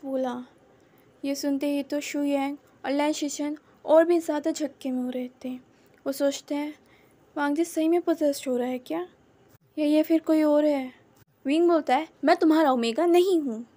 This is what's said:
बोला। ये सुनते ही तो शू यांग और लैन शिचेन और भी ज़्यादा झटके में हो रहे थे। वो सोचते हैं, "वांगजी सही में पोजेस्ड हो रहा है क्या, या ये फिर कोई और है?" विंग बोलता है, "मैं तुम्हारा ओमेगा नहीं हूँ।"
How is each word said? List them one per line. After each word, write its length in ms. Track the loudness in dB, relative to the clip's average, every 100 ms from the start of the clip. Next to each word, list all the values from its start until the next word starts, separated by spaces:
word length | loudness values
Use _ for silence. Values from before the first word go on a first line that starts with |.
| -6
बोला। 400 | -4 -4 -8 -14 _ _ _ _ _ _ _ -6
ये 100 | -4
सुनते 400 | -2 -2 -2 -2
ही 80 |
तो 160 | -2 -6
शू 240 | -4 -4
यांग 340 | -2 0 -2 -6 _ _ -4
और 60 |
लैन 200 | -2 0
शिचेन 460 | -2 -4 -6 -6 -8 _ _ 2
और 200 | 4 6
भी 140 | 2
ज़्यादा 320 | 0 -4 -4
झटके 400 | -4 -6 -8 -8
में 120 | -6
हो 60 | -6
रहे 200 | -8 -10 -12 -12
थे। 100 | -12 -16 _ _ _ -8
वो 60 |
सोचते 440 | -2 -2 -2 -6 -6
हैं, 200 | -6 -10 _ _ _ _ _ -4
"वांगजी 280 | -2 -2 -2
सही 220 | -2 0
में 140 | 2
पोजेस्ड 460 | 0 0 0 -2 -4
हो 100 | -4
रहा 100 | -4
है 100 | -6
क्या, 300 | -8 -8 -8 _ _ _ _ _ _ -2
या 60 | 2
ये 180 | 4
फिर 160 | 4 2
कोई 240 | 2 2
और 220 | 4 4 4
है?" 280 | 0 -4 -12 _ _ _ _ -2
विंग 240 | 2 4
बोलता 260 | 2 2 0
है, 120 | -2 _ 2
"मैं 100 | 4
तुम्हारा 360 | 4 4 4
ओमेगा 340 | 2 0 0 4
नहीं 340 | 4 4 2
हूँ।" 260 | -2 -6 -10